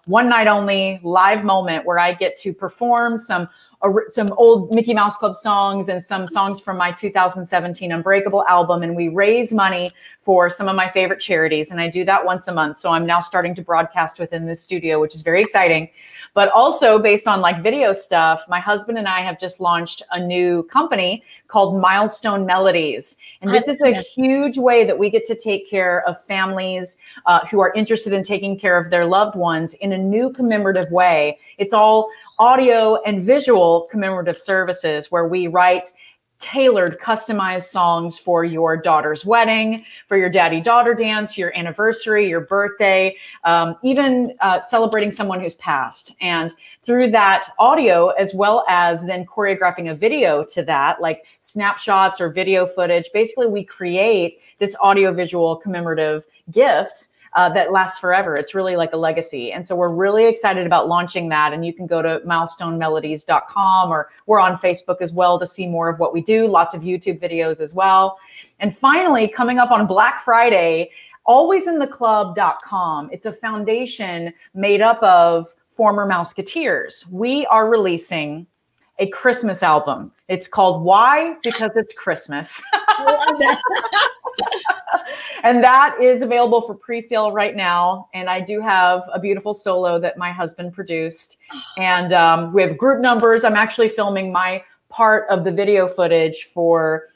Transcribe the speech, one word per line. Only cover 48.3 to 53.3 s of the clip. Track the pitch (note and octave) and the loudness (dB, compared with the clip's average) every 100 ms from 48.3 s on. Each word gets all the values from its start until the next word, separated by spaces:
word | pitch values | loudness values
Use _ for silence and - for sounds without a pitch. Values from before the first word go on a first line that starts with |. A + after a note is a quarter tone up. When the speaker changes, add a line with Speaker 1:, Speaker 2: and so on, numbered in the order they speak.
Speaker 1:
well | F#3+ G3+ A3+ G#3 | 0 0 2 2
as | F3 F3 E3+ F3 | 2 2 0 -6
then | F#3 | -8
choreographing | F3 - G3+ F#3+ F#3 F3 E3 | -8 -4 -2 0 -2 -2 -8
a | |
video | D3+ G#3+ D4 G3 D3 D3+ | -4 -2 0 0 0 -2
to | F3+ | -6
that, | D#3 C#3+ C#3+ - | -2 0 0 0
like | E3 D#3 _ _ | -4 -6 _ _
snapshots | - G#3 G3+ G3+ - G3 F#3+ F#3+ | -14 -4 -4 -4 0 2 2 0
or | E3+ | -6
video | D#3 F#3 F#3 F3+ | -4 0 0 0
footage, | F#3 F3 E3+ E3 | -2 0 0 -2
basically | G#3 A3+ | -2 -2